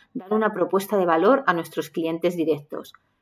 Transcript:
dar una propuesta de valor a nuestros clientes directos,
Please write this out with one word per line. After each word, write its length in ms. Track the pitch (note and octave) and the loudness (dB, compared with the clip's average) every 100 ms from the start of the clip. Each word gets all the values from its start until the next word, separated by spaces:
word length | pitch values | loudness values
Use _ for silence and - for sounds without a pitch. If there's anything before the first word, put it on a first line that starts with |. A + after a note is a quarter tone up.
| _ | _
dar 180 | - - | -14 -4
una 200 | G#3+ G#3+ | 0 0
propuesta 420 | F#3 E3+ F#3+ G3 G3+ | 0 0 0 0 0
de 100 | F3 | 2
valor 360 | E3 G3 C4+ C4+ | 4 4 4 2
a 60 | F3 | -2
nuestros 340 | E3 - D3+ | -2 -8 -8
clientes 460 | F3+ E3 E3 F3 F3 | -4 -4 0 -2 0
directos, 580 | D#3 D3+ - - - - _ _ | 0 -2 -4 -16 -16 -20 _ _